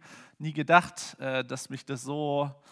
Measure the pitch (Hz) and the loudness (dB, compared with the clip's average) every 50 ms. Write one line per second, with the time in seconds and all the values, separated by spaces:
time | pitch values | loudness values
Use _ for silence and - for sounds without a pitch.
0 | - - - - - - - - - 160 147 151 151 143 165 175 170 - - - | -10 -16 -20 -20 -20 -20 -14 -10 -8 -6 -4 -2 4 8 8 8 8 6 0 -12
1 | - - - - 139 135 131 131 127 120 131 131 - - 135 135 - - 135 123 | -14 -14 -12 -8 -4 -2 -2 -2 -2 -4 -6 -8 -8 -8 -12 -10 -8 -8 -8 -6
2 | 123 131 147 151 151 147 143 143 143 143 139 - - - | -6 -6 -4 -2 -2 0 0 0 0 -2 -4 -10 -18 -20